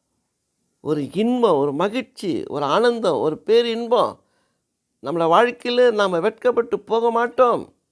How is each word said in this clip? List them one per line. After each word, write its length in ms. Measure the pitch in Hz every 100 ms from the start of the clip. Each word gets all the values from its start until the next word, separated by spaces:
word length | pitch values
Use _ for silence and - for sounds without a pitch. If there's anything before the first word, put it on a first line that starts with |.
| _ _ _ _ _ _ _ _
ஒரு 300 | 131 151 131
இன்பம், 440 | 180 226 247 226 147
ஒரு 160 | 143
மகிழ்ச்சி, 720 | 139 202 240 - - 196 113 -
ஒரு 180 | 143
ஆனந்தம், 540 | 139 170 240 233 202 127
ஒரு 200 | 143 151
பேரின்பம். 840 | - 226 233 226 233 233 120 - _ _ _ _ _ _ _ _
நம்மள 220 | 127 165
வாழ்க்கையில 680 | 165 180 240 240 247 240 247
நாம 280 | 214 196 170
வெட்கப்பட்டு 600 | 202 214 247 240 233 190
போக 300 | - 226 233
மாட்டோம். 640 | 233 240 240 240 170 - _ _